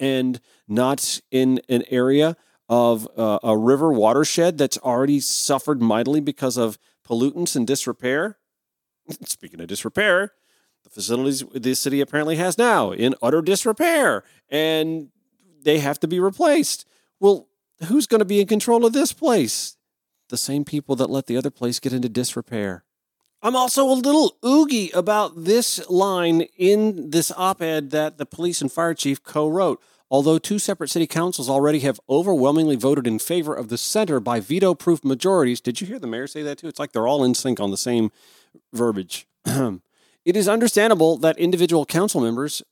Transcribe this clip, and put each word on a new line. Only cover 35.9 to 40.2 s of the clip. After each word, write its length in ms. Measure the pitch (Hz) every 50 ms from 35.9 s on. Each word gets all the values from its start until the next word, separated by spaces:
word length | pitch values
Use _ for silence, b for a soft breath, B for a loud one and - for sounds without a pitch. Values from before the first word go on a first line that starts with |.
| 233 254
the 80 | 165
mayor 200 | 117 113 117 135
say 160 | 139 - 151
that 160 | 151 147 143 -
too? 100 | - 160
It's 100 | - -
like 140 | 147 139
they're 160 | - 113 110 123
all 160 | 147 147 131
in 100 | 127 120
sync 240 | - - 131 120 -
on 120 | 104 98
the 60 | 98
same 360 | - - 123 120 117 110 104 b b b b b b b b b b _ _
verbiage. 540 | - 113 120 117 107 95 95 87 - - - _ _
<clears throat> 80 | _ -
"It 880 | - 120 135 131 113 95 87 _ _ _ _ _ _ _ _